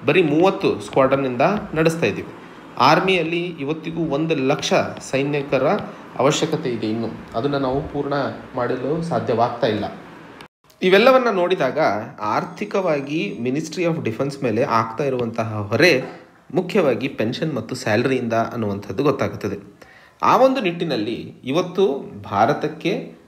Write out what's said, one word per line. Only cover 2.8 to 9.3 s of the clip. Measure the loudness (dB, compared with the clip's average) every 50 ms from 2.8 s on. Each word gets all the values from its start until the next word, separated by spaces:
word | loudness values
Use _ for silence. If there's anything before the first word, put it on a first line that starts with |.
| 6 6 6 6 4 2 2 2 0 -2 -2 -4 -4
ಇವತ್ತಿಗೂ | -6 -8 -6 -6 -6 -6 -6 -6 -8 -4 -4 -2
ಒಂದು | -2 0 -2 0 0 0
ಲಕ್ಷ | 0 2 0 0 0 0 2 2 2 2 0 -6 -10 -8 -4
ಸೈನಿಕರ | -2 0 0 0 -2 -2 -2 0 0 2 2 2 2 0 -2 -8 -12 -16 -18 -14 -2
ಅವಶ್ಯಕತೆ | 2 4 4 4 2 0 0 -2 -2 -2 -4
ಇದೆ | -2 -2 -2
ಇನ್ನು, | -2 -2 -2 -4 -6 -6 -10 -14 -6 -6
ಅದನ್ನ | -2 -2 0 0
ನಾವು | 0 0 0 -2 -2
ಪೂರ್ಣ | -4 -4 -6 -4 -2 -2 -2 -2 -2 -4 -6 -10 -14 -8 -4
ಮಾಡಲು | -4 -2 -2 -2 -2 -2 -2 -2 -2 -2
ಸಾಧ್ಯವಾಗ್ತಾ | -2 -2 -2 0 0